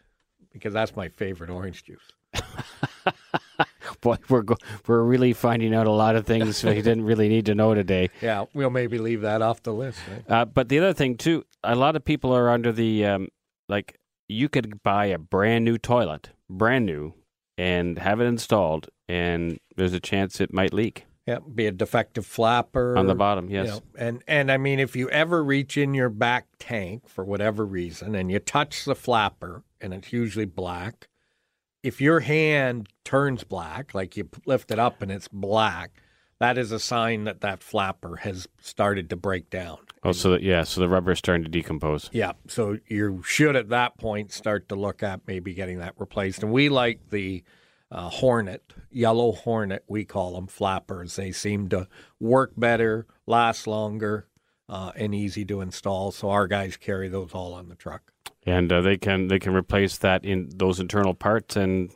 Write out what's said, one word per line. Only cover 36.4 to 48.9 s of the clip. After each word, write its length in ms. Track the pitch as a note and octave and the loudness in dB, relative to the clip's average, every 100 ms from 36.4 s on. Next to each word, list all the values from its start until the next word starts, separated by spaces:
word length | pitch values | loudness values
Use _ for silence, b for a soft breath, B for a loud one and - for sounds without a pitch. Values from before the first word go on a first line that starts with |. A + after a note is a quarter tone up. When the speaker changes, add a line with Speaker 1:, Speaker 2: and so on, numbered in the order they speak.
| A#2 B2 | 0 0
Speaker 1:
is 140 | A2 | -2
a 80 | A2 | -4
sign 440 | - A#2+ A2+ A2 G#2+ | -2 0 0 -2 -4
that 160 | F2+ | -4
that 200 | G2+ F#2+ | -6 -6
flapper 540 | - G#2+ F#2+ - - - | -4 -2 -2 -4 -12 -10
has 300 | G#2 F#2 - _ | -8 -10 -14 _
started 500 | - - G#2 G2 E2 | -18 0 0 0 -4
to 40 | F2 | -6
break 340 | G2+ F#2 - | -2 -4 -6
down. 280 | F#2 E2+ D#2 _ - | -10 -10 -14 _ -4
Speaker 2:
Oh, 80 | F2+ | 0
so 200 | F2+ F#2+ | 2 4
that, 120 | F2+ | 4
yeah, 200 | F#2+ F2 | 4 2
so 160 | D#2+ F#2 | 2 0
the 80 | F2+ | 2
rubber 220 | F#2 F2+ | 4 2
is 80 | E2+ | 0
starting 240 | - F2 | 2 0
to 60 | D#2+ | 0
decompose. 600 | E2 - D#2 D#2 D2+ - | -4 -2 -4 -2 -2 -4
Speaker 1:
Yeah, 200 | A#2 F#2+ - - | -4 -4 -6 -10
so 300 | - G#2 G#2 _ | -4 -2 -4 _
you 340 | G#2 G#2 F#2+ | -2 -2 -4
should 320 | - - D3+ C3 | -4 2 4 4
at 140 | G#2 | 2
that 280 | B2 B2 - | 0 0 -2
point 340 | A2 G#2 G2+ | -6 -6 -6
start 380 | - A2 G2+ - | -6 -2 -4 -4
to 60 | G2 | -6
look 260 | G2+ - | -4 -4
at 180 | G2+ F#2 - | -6 -6 -8
maybe 260 | F#2 F#2 F2 | -8 -8 -8
getting 240 | F#2 F2+ | -8 -8
that 140 | E2+ - | -10 -10
replaced. 440 | G2 G#2+ F#2+ - | -8 -4 -4 -4
And 80 | G#2+ | -2
we 180 | B2 C#3+ | 2 2
like 400 | C3 A#2+ A2 - | 2 0 -4 -6
the, 340 | G#2 F#2+ F#2 _ b b b b | -6 -6 -8 _ b b b b
uh, 180 | F2 F2 | -12 -10
Hornet, 640 | - C3 A#2 F#2+ - _ - - | 0 2 2 -2 -8 _ -20 -14